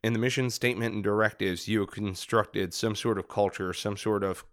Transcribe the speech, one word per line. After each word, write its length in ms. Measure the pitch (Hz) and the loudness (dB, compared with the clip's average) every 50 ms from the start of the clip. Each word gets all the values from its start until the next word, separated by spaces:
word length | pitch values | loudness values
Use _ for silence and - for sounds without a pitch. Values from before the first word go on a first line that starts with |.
| - | 0
In 100 | 113 117 | 0 2
the 60 | 110 | 2
mission 300 | 117 127 123 139 127 123 | 2 2 2 0 0 -2
statement 460 | 110 - - 123 123 98 117 117 - | -2 0 0 0 0 0 -2 -2 -2
and 80 | 107 101 | 0 0
directives, 640 | 107 104 107 110 104 - - 98 95 90 85 - - | 2 2 4 4 2 2 0 0 0 0 -2 -2 0
you 120 | 107 107 | 2 2
have 120 | 98 - | 2 0
constructed 800 | - 98 107 101 92 - - - - 110 104 - - 104 95 87 - | -2 -4 -4 -4 -4 -6 -4 2 2 2 2 2 0 -2 -2 -2 -2
some 220 | - - 113 107 | -2 -2 -2 -2
sort 220 | - - 120 107 95 | 0 0 0 0 0
of 100 | 90 - | -4 -4
culture, 460 | - 101 101 95 - - 92 107 107 | 0 0 0 0 0 -2 -4 -4 -4
some 240 | - - 104 101 98 | -4 -4 -4 -4 -2
sort 260 | - 110 104 101 98 | 0 0 0 2 0
of 220 | 95 90 - - - | -2 -2 -4 -10 -18